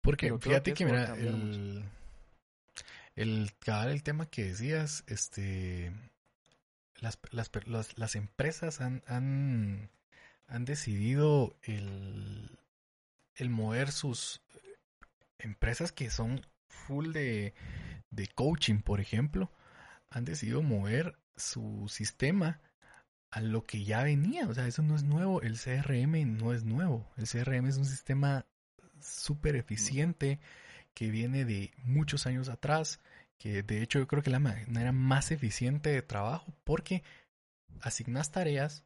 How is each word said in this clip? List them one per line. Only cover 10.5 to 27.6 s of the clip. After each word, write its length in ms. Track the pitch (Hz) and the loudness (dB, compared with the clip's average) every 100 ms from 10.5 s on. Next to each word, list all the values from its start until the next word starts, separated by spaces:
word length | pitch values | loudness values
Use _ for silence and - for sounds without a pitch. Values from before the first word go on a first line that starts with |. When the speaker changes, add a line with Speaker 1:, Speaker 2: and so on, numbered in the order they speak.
| 123 123 | -6 -4
Speaker 1:
decidido 920 | 147 - 101 107 139 151 147 113 - | -4 -2 0 2 6 8 8 4 -2
el, 920 | - 104 101 98 98 101 101 104 107 - _ _ _ _ _ _ _ - | -6 -6 -4 -8 -8 -8 -8 -10 -12 -18 _ _ _ _ _ _ _ -6
el 140 | 127 | -2
mover 420 | 113 110 117 139 | 0 0 0 0
sus 500 | - 147 117 - - _ - - - _ _ - _ _ _ | -2 -4 -4 -6 -10 _ -20 -20 -20 _ _ -20 _ _ _
empresas 520 | 110 101 113 117 175 | -12 0 0 0 -4
que 180 | - 127 | -4 -4
son 320 | - 113 135 - _ _ | -2 -2 -4 -8 _ _
full 440 | - - 139 160 | -18 -6 -4 -2
de, 420 | 160 135 110 101 - - - - - - | -2 0 0 -2 -6 -12 -10 -10 -12 -12
de 160 | 104 95 | -8 -8
coaching, 520 | - 131 165 - 104 | 0 2 2 4 2
por 180 | - 101 | 4 0
ejemplo, 520 | 98 107 147 185 185 - - - - - _ | 0 0 2 0 -2 -6 -20 -20 -20 -20 _
han 160 | 120 127 | -6 -4
decidido 360 | 160 107 123 | -2 0 0
mover 560 | 156 104 98 120 170 - _ - | 2 2 2 0 0 -6 _ -10
su 500 | - 123 110 107 104 | -8 -6 -6 -6 -8
sistema 720 | - 104 - 131 196 160 165 _ _ - - _ _ _ | -4 -6 0 2 4 2 -2 _ _ -20 -20 _ _ _
a 100 | 110 | -4
lo 220 | 110 113 - | 0 0 -2
que 180 | 107 | -4
ya 200 | 101 110 | 0 2
venía. 440 | 143 143 165 339 226 | 4 4 4 2 0
O 60 | |
sea, 140 | 127 123 | 0 -2
eso 140 | 120 | 2
no 140 | 156 151 | 2 4
es 80 | |
nuevo, 380 | 143 151 190 185 | 4 4 4 2
el 160 | 117 113 | 0 -2
C 180 | 131 127 | -2 0
R 260 | 143 127 | 2 2
M 240 | 135 160 139 | 4 4 2
no 280 | 110 113 | 2 0
es 100 | 120 | 0
nuevo. 440 | 110 120 180 117 107 - | 2 2 2 0 -4 -6
El 100 | 113 | -2
C 120 | 117 | 0
R 140 | 123 | 2
M 120 | 131 | 2